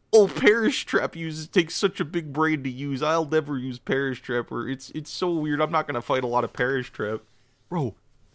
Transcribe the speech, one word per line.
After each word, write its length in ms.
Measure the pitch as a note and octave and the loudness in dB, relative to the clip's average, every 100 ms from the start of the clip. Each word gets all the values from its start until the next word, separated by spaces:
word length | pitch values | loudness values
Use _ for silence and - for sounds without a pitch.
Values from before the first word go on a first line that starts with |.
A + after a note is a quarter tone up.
| - | 4
"Oh, 140 | G#4+ G4 | 6 6
Parrish 580 | - B3+ A3+ A3 - | 6 4 6 2 0
Trap 300 | - - B2 | -2 0 -2
use, 320 | E3 E3 D#3 D#3 | -6 -8 -8 0
takes 300 | F#3 D#3+ - | 0 0 0
such 240 | G3 - | -2 -2
a 40 | |
big 280 | D3+ F3 D3+ | -4 -4 -4
brain 320 | C#3 D#3 D3+ | 0 2 2
to 60 | C3 | -4
use. 340 | B2+ C#3+ C3 | -6 -6 -2
I'll 200 | D3+ E3 D3+ | 0 0 2
never 280 | D#3 D3 C3+ | 0 0 -6
use 220 | C3 B2+ | -6 -8
Parrish 420 | - C3+ C#3 B2 | -2 0 0 -4
Trap, 300 | - A#2+ A#2 | -2 -4 -2
or 180 | B2 A#2 | -6 -6
it's, 220 | C3 - | -8 -8
it's 200 | D#3 D3+ | -12 -10
so 200 | - F3+ | -4 -2
weird. 300 | E3 D3+ D3 | 0 0 0
I'm 100 | D#3 | 2
not 160 | E3 D3+ | 0 -2
gonna 160 | B2 | -4
fight 220 | - C3 | 0 0
a 20 | B2 | 2
lot 160 | A#2+ | 0
of 100 | A2+ | 0
Parrish 380 | - B2+ C3+ A#2+ | 0 0 0 -4
Trap." 280 | - G#2 A2+ _ _ _ _ - | -6 -4 -4 _ _ _ _ -8
Bro, 240 | F3 B2 - _ _ _ | -4 -4 -6 _ _ _